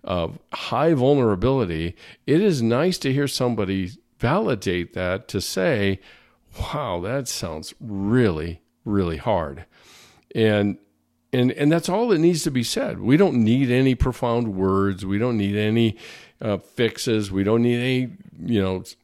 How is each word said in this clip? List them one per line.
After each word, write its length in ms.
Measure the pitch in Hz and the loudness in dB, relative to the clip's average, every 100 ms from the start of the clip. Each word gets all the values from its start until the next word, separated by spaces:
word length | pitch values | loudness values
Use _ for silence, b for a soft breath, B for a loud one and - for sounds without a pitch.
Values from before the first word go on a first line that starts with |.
of 340 | - 92 82 - _ | -4 -4 -4 -8 _
high 400 | - - 117 160 | -12 -6 0 2
vulnerability, 1000 | 156 127 143 120 98 113 135 101 80 85 - B B - | 2 4 4 4 2 0 0 -2 -2 -4 -8 B B 0
it 140 | 151 | 2
is 200 | 208 151 | 2 2
nice 360 | 113 120 175 170 | 0 2 0 0
to 120 | 139 | -2
hear 160 | 135 143 | 0 -2
somebody 640 | - 123 113 95 95 92 113 _ _ | 0 -2 0 -2 -2 -4 -10 _ _
validate 760 | 117 170 220 120 98 90 85 | -2 0 0 -2 -2 -2 -4
that, 340 | - 90 95 - | -6 -4 -4 -4
to 120 | 101 | -6
say, 580 | - - 180 123 98 95 b b b b _ - | -4 -2 0 0 0 -2 b b b b _ -12
"Wow, 400 | - 151 131 87 | -8 -6 -4 -4
that 260 | 90 135 123 | -4 -6 -6
sounds 460 | - 90 78 78 - | -8 -8 -8 -12 -16
really, 800 | 120 101 101 123 117 78 82 85 _ _ - | -10 -4 0 4 4 2 -6 -10 _ _ -4
really 320 | 101 90 82 | 0 0 -2
hard." 480 | - 98 78 69 - b b b b b b - | -2 -2 -2 -8 -18 b b b b b b 0
And, 420 | 110 104 101 95 _ _ _ _ _ | 2 4 0 -2 _ _ _ _ _
and, 200 | 127 123 | 0 0
and 180 | - 147 | 2 2
that's 180 | 165 160 | 2 0
all 200 | 185 240 | -2 0
that 100 | 180 | 4
needs 240 | 165 170 | 4 2
to 80 | 165 | -2
be 120 | 131 | -2
said. 360 | 117 - 269 - | -2 -4 -6 -4
We 180 | 98 147 | 2 4
don't 260 | 190 123 | 4 4
need 280 | 107 123 135 | 4 4 4
any 240 | 123 135 123 | 4 4 2
profound 600 | 135 120 123 117 117 95 | 0 0 -2 0 -2 0
words. 480 | 95 95 98 95 | 2 2 2 -2
We 140 | 95 101 | -4 -2
don't 200 | 123 117 | 0 0
need 180 | 101 101 | 0 0
any, 420 | 107 110 117 104 B B B B | 2 4 2 0 B B B B
uh, 180 | 110 98 | -4 -4
fixes. 720 | - - 117 - - 110 101 | -6 -2 -2 0 -2 0 0
We 120 | 95 | 0
don't 200 | 98 113 | 2 4
need 160 | 120 120 | 2 2
any, 380 | 127 127 127 - - - - | 0 -2 -2 -8 -20 -12 -2
you 160 | 113 | 0
know 220 | 95 95 92 - | 0 -2 -8 -20